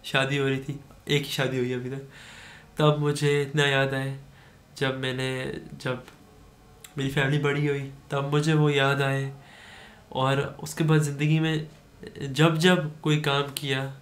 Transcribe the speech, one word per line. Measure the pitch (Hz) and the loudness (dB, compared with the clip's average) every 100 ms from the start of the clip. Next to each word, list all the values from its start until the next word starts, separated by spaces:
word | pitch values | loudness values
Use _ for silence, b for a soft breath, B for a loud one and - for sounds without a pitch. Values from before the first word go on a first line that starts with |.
शादी | - 135 135 143 | 0 0 0 0
हो | 135 | 0
रही | 135 | -2
थी, | - - - - - | -6 -12 -14 -16 -2
एक | 143 | -2
ही | 147 | 0
शादी | - 131 131 | -2 -2 0
हुई | 123 | -2
अभी | 127 127 | -4 -6
तक, | 135 139 B B B B B B - | -10 -12 B B B B B B 2
तब | 151 147 | 2 4
मुझे | 147 147 147 143 | 0 0 2 2
इतना | 139 147 | 0 2
याद | 143 135 135 | 2 4 2
आया, | 135 135 135 - B B B - - | -2 -6 -8 -14 B B B -20 -4
जब | 135 131 | -4 -2
मैंने, | 131 127 131 131 131 - - 139 | -4 -4 -4 -4 -8 -10 -14 -10
जब | 131 123 - - - - - - - - - - | -8 -8 -10 -20 -20 -20 -20 -20 -20 -20 -14 -6
मेरी | 135 | -4
family | 143 135 147 | 0 0 2
बड़ी | 143 147 147 | 2 0 0
हुई, | 139 135 - - | -2 -6 -14 -6
तब | 139 143 | -4 0
मुझे | 147 151 | 2 4
वो | 156 147 | 4 4
याद | 139 135 139 | 4 2 2
आए। | 139 135 139 - B B B B B B - | 0 0 -4 -10 B B B B B B -10
और | - 131 139 135 - | -2 0 0 -2 -8
उसके | 151 - | -12 -2
बाद | 156 156 | 4 4
ज़िंदगी | 147 139 151 156 | 2 0 2 2
में | 160 156 - - - - - - | 2 -2 -6 -16 -20 -20 -18 -12
जब | 139 131 165 160 | -8 4 4 6
जब | 180 180 151 - | 4 4 0 -4
कोई | 156 151 | 0 0
काम | 147 139 | 2 0
किया | 139 135 143 131 135 135 | -2 -6 -4 -4 -4 -10